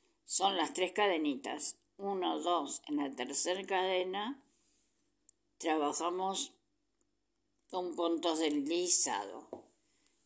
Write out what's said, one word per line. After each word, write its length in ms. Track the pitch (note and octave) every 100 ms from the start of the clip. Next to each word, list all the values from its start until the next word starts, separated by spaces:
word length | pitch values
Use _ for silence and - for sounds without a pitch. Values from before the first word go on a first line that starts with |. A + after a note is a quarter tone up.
| _ _ -
son 320 | - F#3+ F#3+
las 160 | D3+
tres 180 | - F3+
cadenitas, 840 | F#3+ G3+ E3+ D3+ C3 - - - - _ -
uno, 420 | G3 F#3+ F3 D#3
dos, 420 | D#3+ F3 C#3+ - -
en 80 | D3
la 160 | C#3+
tercera 520 | B2+ B2 C#3 E3+ F#3
cadena, 800 | F#3+ F#3 F#3+ F#3 F#3 G3 G#3+ C#4+ _ _ _ _ _ _ _ _ - _ _ _
trabajamos 920 | E3+ D#3 D3 D3 E3 F3+ F#3 F#3 - - _ _ _ _ _ _ _ _ _ _ _
con 260 | F#3 F3+ D3
puntos 440 | E3+ E3 E3+ D#3
deslizados. 1080 | D#3+ D3 C#3+ E3+ F3 - - G#2 G2+ A2 - - - _ _ _ _ _